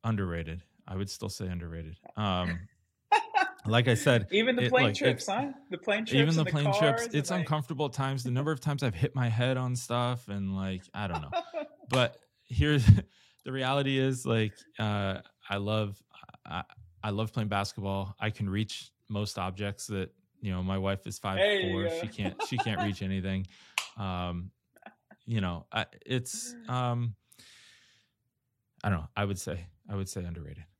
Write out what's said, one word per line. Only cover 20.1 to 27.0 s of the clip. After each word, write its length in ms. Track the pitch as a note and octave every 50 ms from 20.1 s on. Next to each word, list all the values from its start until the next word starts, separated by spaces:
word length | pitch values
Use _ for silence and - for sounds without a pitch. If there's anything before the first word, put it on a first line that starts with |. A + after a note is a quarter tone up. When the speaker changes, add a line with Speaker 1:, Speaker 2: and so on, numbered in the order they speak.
| _ _ _ _ _ _
Speaker 1:
you 120 | - G2+
know, 100 | F#2 F2+
my 160 | F#2 F#2 F#2+ F#2+
wife 280 | F#2+ G2 G2 F#2+ -
is 120 | A2 G#2 -
Speaker 2:
There 400 | - G2+ F#2+ F#2 G2 - - G3
you 240 | F#3 F3+ F#3 - - -
Speaker 1:
five 20 |
four. 100 | E3 E3
She 60 | F3
Speaker 2:
go. 60 | A3 -
Speaker 1:
can't, 280 | - G3+ F#3 - - A4 -
she 80 | C3 A2+
can't 220 | - A2+ G#2+ F5+
reach 200 | F5+ G2+ F#2+ -
Speaker 2:
<laughs> 0 |
Speaker 1:
anything. 440 | G2+ F#2+ F#2+ F#2+ F2+ F#2+ F#2+ F#2+ F#2+ - - - - - - - - - - A2+
Um, 540 | G#2 F#2+ F#2 F2+ F2+ F2+ F2 F2 F2+ F#2+ _ _ _ _ _ - - - _ _ _ _ - _ _
you 140 | A#2 A2+ A2
know, 240 | F#2+ F2+ F2 E2+ - _
I, 160 | - A2 - - - - -
it's, 480 | - B2+ B2+ B2 - - A3+ - A#3+ A#3+ A#3+ A3+ -
um, 460 | B2 B2 B2 B2 A#2+ A#2+